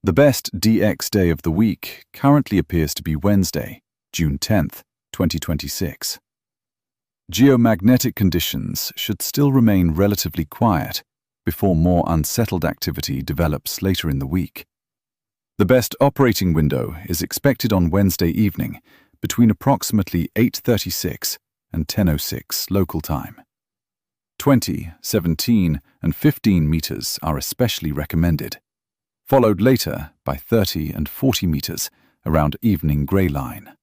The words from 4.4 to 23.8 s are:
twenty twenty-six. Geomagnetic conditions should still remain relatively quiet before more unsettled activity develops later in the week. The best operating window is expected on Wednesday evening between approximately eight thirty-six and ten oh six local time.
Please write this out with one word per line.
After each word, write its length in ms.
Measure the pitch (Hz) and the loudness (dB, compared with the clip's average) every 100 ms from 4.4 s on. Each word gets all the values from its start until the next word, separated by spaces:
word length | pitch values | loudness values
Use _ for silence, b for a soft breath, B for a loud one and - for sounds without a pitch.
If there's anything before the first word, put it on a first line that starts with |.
| - 107 76 - _ _ _ | 0 0 0 -8 _ _ _
twenty 260 | - 87 82 | -4 -2 -2
twenty-six. 800 | - 78 71 - 87 - - - _ _ _ _ _ _ _ _ _ _ - | -6 -6 -6 -6 -8 -6 -12 -12 _ _ _ _ _ _ _ _ _ _ -10
Geomagnetic 840 | 87 139 127 117 107 101 127 120 | 4 6 6 4 4 4 4 2
conditions 760 | - 95 85 - - - - - - | 0 0 0 -2 -6 -6 -8 -8 -8
should 260 | - 101 | -8 -6
still 300 | - - 143 | -6 0 2
remain 400 | 135 113 98 87 | 4 4 4 2
relatively 520 | 78 101 104 - - | 2 0 0 -4 -6
quiet 580 | 78 - 113 87 - - _ _ _ _ | -8 -2 0 0 -4 -10 _ _ _ _
before 320 | - - 98 82 | -8 -2 0 2
more 280 | 87 87 - | 4 2 2
unsettled 580 | 82 73 - 110 92 | -2 -2 -2 -2 -2
activity 580 | 80 - - - - - | -4 -4 -8 -8 -6 -6
develops 580 | - 73 82 76 - - | -6 -2 -2 -2 -8 -6
later 300 | 98 92 82 | -2 -2 -2
in 80 | 69 | -4
the 80 | 67 | -4
week. 400 | 92 73 - - _ _ _ _ _ _ _ _ - | -4 -6 -12 -20 _ _ _ _ _ _ _ _ -2
The 60 | |
best 320 | 98 127 - - | 2 4 2 0
operating 500 | 139 - 131 - 92 | 0 4 2 2 0
window 440 | 80 73 67 57 - - | 2 2 0 -4 -10 -8
is 140 | 82 | -6
expected 500 | - - 139 135 117 | -6 -2 0 0 0
on 160 | 98 87 | 2 2
Wednesday 400 | 95 98 - 85 | 2 2 2 -2
evening 540 | 90 104 - - - b b b b | 0 -2 -2 -8 -10 b b b b
between 260 | - - 117 | -6 2 4
approximately 800 | 104 - 139 - 107 95 87 - - | 4 0 0 0 -2 0 -2 -2 0
eight 240 | 113 - | 0 0
thirty-six 760 | - 110 95 - 87 - - - _ _ _ | -2 -2 -2 -6 -8 -6 -8 -10 _ _ _
and 160 | 82 76 | -6 -4
ten 200 | - 87 | 0 0
oh 100 | 73 | 0
six 520 | - - - - - | -4 -10 -10 -10 -2
local 300 | 98 90 82 | -2 -2 -4
time. 400 | - 73 62 - _ _ _ _ | -6 -8 -8 -18 _ _ _ _